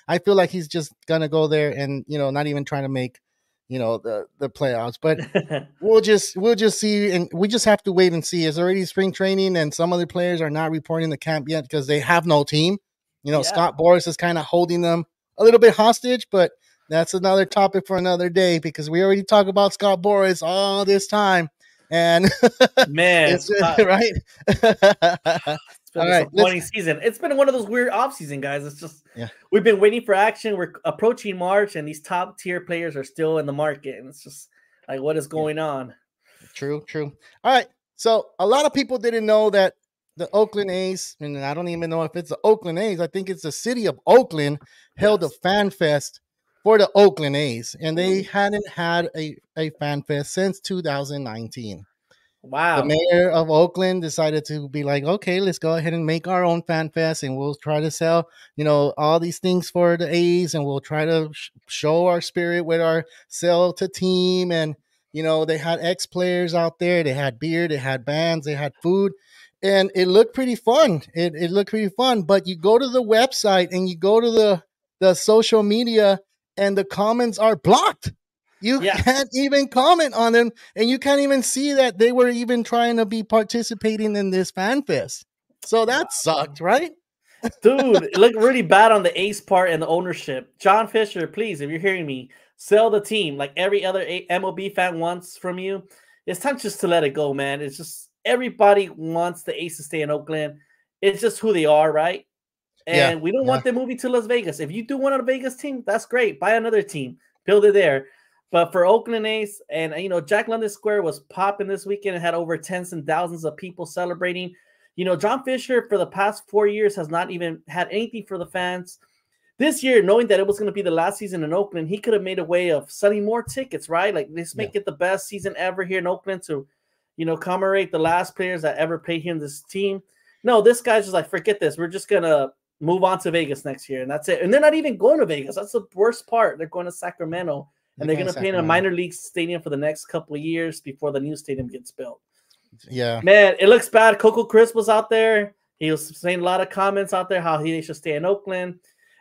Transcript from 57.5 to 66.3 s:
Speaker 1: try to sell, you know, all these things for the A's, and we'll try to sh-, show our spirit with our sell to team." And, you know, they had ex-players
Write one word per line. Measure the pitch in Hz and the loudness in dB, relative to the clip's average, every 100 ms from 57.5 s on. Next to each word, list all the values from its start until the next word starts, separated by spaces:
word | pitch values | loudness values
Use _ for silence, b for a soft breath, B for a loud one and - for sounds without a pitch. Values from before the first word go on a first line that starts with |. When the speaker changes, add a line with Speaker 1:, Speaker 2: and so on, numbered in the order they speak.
| 143 | -6
Speaker 1:
try | 151 151 | -4 -2
to | 156 | -2
sell, | 147 165 165 165 b b - | -2 2 2 0 b b -4
you | |
know, | 151 147 143 - | 2 2 2 0
all | 151 165 | 2 2
these | 170 165 | 0 -4
things | 185 180 170 | -2 -2 -2
for | 180 175 170 | 0 2 2
the | 165 | 0
A's, | 170 175 175 175 156 | 0 2 2 0 -4
and | 143 | -4
we'll | 139 | -6
try | - 156 | -6 -4
to | 156 165 156 | 0 0 -2
sh-, | 151 - _ _ | -8 -18 _ _
show | - 151 160 180 | -6 0 2 2
our | 175 | 0
spirit | 170 - 170 175 | -2 -4 -2 -2
with | 165 165 | 0 0
our | 165 165 160 b b | 2 0 -4 b b
sell | - 170 170 180 | -4 0 2 2
to | 175 190 | 0 -6
team." | - 185 185 180 185 180 | -4 -2 0 0 0 0
And, | 170 156 147 _ _ _ | -2 -2 -6 _ _ _
you | 151 | -6
know, | 160 156 | -2 0
they | 156 156 | 0 -2
had | 156 165 | -2 -2
ex-players | 170 180 - 180 180 | -2 -4 -6 -4 -2